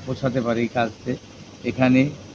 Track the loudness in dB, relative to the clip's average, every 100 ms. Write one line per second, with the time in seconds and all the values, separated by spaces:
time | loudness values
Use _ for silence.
0 | -4 -4 -2 -2 0 0 0 0 -2 -4
1 | -8 -8 -10 -20 -20 -10 -6 2 4 4
2 | 2 -2 -14